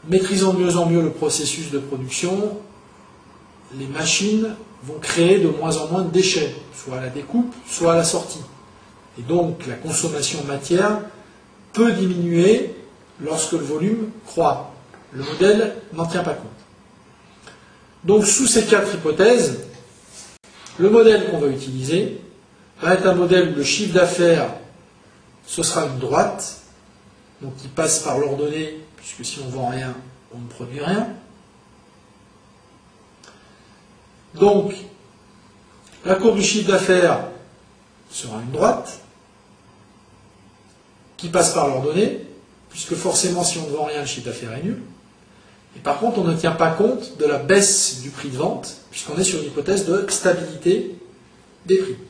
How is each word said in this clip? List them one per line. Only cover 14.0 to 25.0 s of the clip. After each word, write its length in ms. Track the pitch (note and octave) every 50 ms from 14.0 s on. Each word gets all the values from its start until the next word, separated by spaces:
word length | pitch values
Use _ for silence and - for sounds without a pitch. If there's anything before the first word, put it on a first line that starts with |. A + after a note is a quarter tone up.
| G#3+ - - - -
croît. 480 | - - E3 E3 - G2+ - - - - - - - - - - -
Le 120 | - C3 C#3
modèle 500 | D3+ D#3 - F#3 G3+ G#3 A3 A3 - - - - - D#3+
n'en 100 | D#3+ E3
tient 180 | E3 - F3+
pas 120 | - D#3+ -
compte. 160 | - - G#2+ - - - _ - _ _ _ _ _ _ - - _ - - - - - - - - - - - - - _ _ _ -
Donc 220 | E3+ G#3 G#3+ F#3+
sous 200 | - - - C4
ces 200 | A3+ - A3+ G#3+
quatre 280 | - G#3+ G3+ G3+ - -
hypothèses, 680 | E3 D#3+ D#3 C#3+ - F#3+ A3+ B3 A3+ F3 C#3+ B2 - - - - - - - - - - - - - - - - _ _ - - - - - - -
le 120 | F3 G#3
modèle 400 | A3 A#3 A3 A3 G#3+ F#3+ F3+ -
qu'on 80 | F3 D#3
va 80 | D3
utiliser 720 | C#3 B2+ B2 - C3+ C3 C3 B2+ C3+ D#3+ F#3 - - - - - - - - _ _ _ _ - - _ -
va 100 | D#3+ E3+
être 140 | F3+ F#3 -
un 80 | F#3+ F3+
modèle 380 | F3 F3 E3+ F#3 F3 E3+ D#3
où 20 | C#3
le 100 | C#3 C#3
chiffre 300 | - - - G#3 F3 E3+
d'affaires, 580 | F#3 F3 E3 - - F3 E3+ E3 D3+ C#3+ - - - - - - - - _ _ _